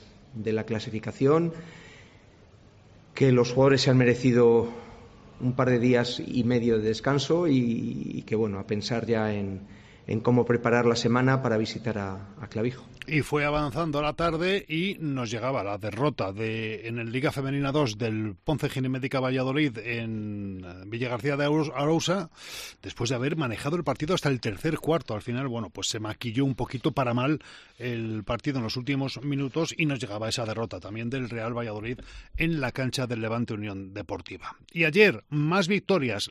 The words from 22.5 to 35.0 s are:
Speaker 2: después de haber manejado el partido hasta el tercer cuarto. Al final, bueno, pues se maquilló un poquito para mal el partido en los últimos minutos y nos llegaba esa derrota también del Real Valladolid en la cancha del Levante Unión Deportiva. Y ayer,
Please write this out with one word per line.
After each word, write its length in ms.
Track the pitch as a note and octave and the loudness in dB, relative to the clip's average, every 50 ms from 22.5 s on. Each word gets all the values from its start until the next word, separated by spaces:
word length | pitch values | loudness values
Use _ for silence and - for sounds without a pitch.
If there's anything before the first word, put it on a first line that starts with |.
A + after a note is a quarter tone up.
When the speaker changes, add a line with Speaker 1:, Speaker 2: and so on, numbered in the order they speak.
| - - - - - _ | -14 -14 -14 -14 -16 _
Speaker 2:
después 260 | - F#2 - - B2 A#2 | -14 -10 -6 -4 -2 0
de 80 | C3+ | 0
haber 200 | A#2 B2+ D3 E3 | 0 0 0 0
manejado 400 | D#3+ D3 B2 G#2 - - C#3+ E3 | 0 -2 -2 -2 -4 -4 -2 -2
el 80 | F3+ D#3+ | -2 0
partido 300 | D3 B2+ - D#3 D#3 F#3 | -2 -2 -2 0 0 0
hasta 140 | - - D3+ | 2 2 0
el 140 | C3+ A#2+ | 0 0
tercer 340 | - A#2+ G2+ - - D#3+ D#3 | -2 -4 -4 -2 -2 -2 -2
cuarto. 380 | C#3+ - D3 D#3+ E3 - - A2+ | -2 0 0 0 0 0 -4 -6
Al 80 | G#2 | -6
final, 260 | - B2 A#2+ B2 C#3 C3+ | -4 -4 -4 -4 -4 -4
bueno, 220 | A#2 A#2 G#2+ - | -4 -6 -6 -8
pues 180 | - G2 F#2+ - | -8 -6 -4 -4
se 120 | - A2 | -4 -4
maquilló 440 | G#2+ G#2+ G#2+ - - A#2+ G#2+ B2+ C#3 | -6 -6 -6 -6 -6 -2 0 2 2
un 100 | C#3 A#2+ | 2 2
poquito 380 | - B2 - - B2+ - D3+ | 0 -4 -6 -4 -2 -2 0
para 220 | A#2+ C#3+ C3 A#2+ A#2 | 0 0 0 2 2
mal 260 | B2 B2+ C#3+ D#3 C3+ - - - - - - _ - | 2 2 2 0 -2 -4 -10 -20 -20 -20 -20 _ -8
el 460 | A#2+ B2 A#2+ A#2 A2+ A2 A2 G#2+ G2 | -6 -4 -4 -4 -4 -4 -4 -4 -4
partido 340 | - A#2+ A2 - D3 C3+ C3+ | -4 -4 -4 -2 -2 -2 -2
en 60 | A2+ | -2
los 120 | A2 - | -4 -4
últimos 460 | B2+ B2 C3 C#3 C3+ C3+ C3 - A#2 C3 | -4 -2 -2 -2 0 -2 -4 -4 -6 -4
minutos 500 | D3 C#3 C#3 C#3 C3+ - D#3+ E3 - - | -4 -2 -2 -2 -2 -2 -2 -2 -2 0
y 120 | - E3 | 0 0
nos 140 | D3 C#3 A#2+ | 0 0 -2
llegaba 280 | B2 G2 G2+ G#2+ A2 A2 | -4 -6 -6 -4 -4 -4
esa 160 | - C3+ A#2 | -2 -2 -4
derrota 340 | A2 G#2 A2+ A2+ - - F2+ | -4 -4 -4 -4 -6 -6 -10
también 300 | E2+ F#2+ G2+ A2+ A2+ A#2+ | -10 -10 -8 -6 -6 -4
del 220 | C3 C3+ B2+ A2+ | -4 -4 -4 -6
Real 260 | A#2+ A#2 A2 A#2 B2 | -6 -6 -6 -4 -4
Valladolid 440 | A#2 A#2 A2+ G#2 G#2+ G#2 A#2 - - - - - - - - - | -4 -6 -6 -6 -6 -6 -8 -8 -8 -10 -16 -18 -18 -14 -8 -4
en 240 | - D#3+ E3 E3+ D3+ | -2 0 0 0 0
la 120 | C3 A#2+ | -2 -2
cancha 340 | - - C3 B2 - - B2+ | -2 -2 -2 -2 -2 -2 -2
del 160 | A#2 B2 A2+ | -2 -2 -2
Levante 320 | A2+ A2 A2+ A#2 A#2 - A#2 | -2 -2 -2 -2 -2 -2 -4
Unión 400 | G#2 G#2 G#2+ G2 F#2+ G2 F#2+ G2 | -4 -6 -6 -6 -8 -10 -10 -10
Deportiva. 600 | G#2 G2+ - G2+ - - - F#2+ - - - - - - - | -10 -8 -8 -8 -8 -8 -12 -14 -14 -14 -14 -16 -16 -18 -6
Y 140 | - E3+ E3 | -2 0 0
ayer, 400 | D#3 D3 G3+ | 4 6 6